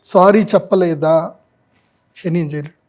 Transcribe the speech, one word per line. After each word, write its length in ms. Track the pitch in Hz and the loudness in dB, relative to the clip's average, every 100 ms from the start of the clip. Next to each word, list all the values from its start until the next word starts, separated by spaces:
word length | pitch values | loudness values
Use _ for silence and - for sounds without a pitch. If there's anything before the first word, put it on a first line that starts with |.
సారీ 400 | - 196 185 208 | 0 2 4 4
చెప్పలేదా 880 | 202 190 - 190 175 156 156 160 156 - _ _ _ _ _ _ _ - | 2 -2 0 0 0 -2 0 0 -2 -14 _ _ _ _ _ _ _ -10
శని 220 | 180 175 | -6 -4
ఏం 60 | 151 | -4
చేయలేడు. 320 | 147 147 _ | -8 -12 _